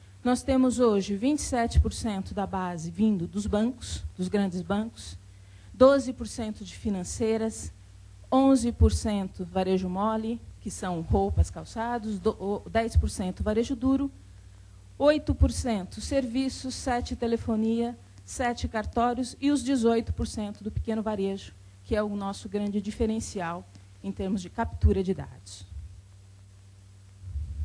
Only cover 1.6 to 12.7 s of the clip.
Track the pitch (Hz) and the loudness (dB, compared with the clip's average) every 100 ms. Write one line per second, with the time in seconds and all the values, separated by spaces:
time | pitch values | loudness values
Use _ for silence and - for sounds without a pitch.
1.6 | 233 - 220 - 226 196 190 190 190 190 | 4 4 4 0 -4 -4 -4 -4 -4 -2
2.6 | 180 175 165 170 220 196 170 202 202 208 | -4 -6 -8 0 2 2 -2 -4 -2 0
3.6 | 233 262 - - - - 185 202 196 180 | 0 -2 -8 -8 -8 -6 -2 0 0 -2
4.6 | 165 202 226 - - - - - - - | -2 -2 -2 -8 -16 -16 -18 -20 -20 -20
5.6 | - - 262 277 247 254 226 - 214 214 | -20 8 8 8 2 -6 -8 -6 -8 -8
6.6 | 185 - 220 190 175 - 220 226 220 220 | -12 -6 -4 -4 -4 -2 0 2 0 -4
7.6 | - - - - - - - 262 269 269 | -10 -12 -20 -20 -20 -20 0 4 6 6
8.6 | 233 - 220 - 226 202 185 - 175 185 | 4 6 6 6 0 -2 -4 -6 -4 0
9.6 | 190 190 185 185 220 220 220 233 - - | 2 2 0 0 0 0 -2 -6 -10 -12
10.6 | 202 - 185 170 165 208 196 190 - - | -10 -8 -4 -4 0 2 4 2 2 0
11.6 | 160 226 233 240 214 196 214 208 196 202 | -10 -6 -4 -4 -4 -2 -2 -2 -2 -4
12.6 | 175 | 0